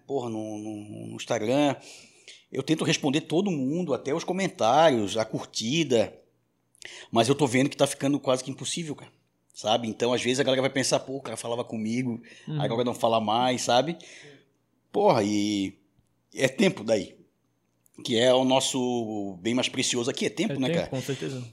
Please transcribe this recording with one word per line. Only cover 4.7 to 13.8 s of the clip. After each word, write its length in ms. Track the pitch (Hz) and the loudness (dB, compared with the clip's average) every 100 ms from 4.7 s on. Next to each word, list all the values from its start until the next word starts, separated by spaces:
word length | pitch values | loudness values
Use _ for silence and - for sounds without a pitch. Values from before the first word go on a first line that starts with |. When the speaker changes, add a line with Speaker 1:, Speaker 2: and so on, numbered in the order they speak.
| 139 160 120 101 110 | 6 6 6 0 -2
Speaker 1:
a 60 | |
curtida. 920 | 110 131 104 - 110 165 147 117 92 - _ _ _ _ _ _ - - - | -2 -4 -8 -6 -2 0 4 4 2 -2 _ _ _ _ _ _ -20 -18 -2
Mas 180 | 117 113 | 2 4
eu 60 | |
tô 120 | 139 139 | 4 4
vendo 220 | 127 139 | 4 2
que 80 | - | 2
tá 100 | 143 | 0
ficando 320 | - 139 143 | 0 -2 0
quase 240 | 135 127 | 0 -2
que 80 | - | -2
impossível, 440 | 127 139 - 160 131 | -10 -8 -8 -8 -10
cara. 140 | - _ _ _ _ | -14 _ _ _ _
Sabe? 340 | - 107 120 117 | -6 0 0 0
Então, 240 | 101 117 | 0 0
às 80 | 120 | 2
vezes, 160 | 120 131 | 0 2
a 40 | |
galera 180 | 135 131 | 2 2
vai 80 | 131 | 0
pensar, 300 | 135 123 143 | 0 0 0
pô, 160 | - 135 | -2 -10
o 40 | |
cara 160 | 123 113 | -10 -10
falava 260 | 117 120 | -6 -6
comigo, 580 | 120 113 107 120 131 110 - - - | -4 -4 -2 -2 -2 -4 -10 -18 -8
Speaker 2:
Uhum. 160 | 151 | -4
Speaker 1:
agora 220 | 107 113 | -2 0
não 100 | 123 | -2
fala 260 | 113 117 113 | 0 2 2
mais, 420 | 107 113 127 123 | 2 0 0 0
sabe? 360 | - 123 | 2 2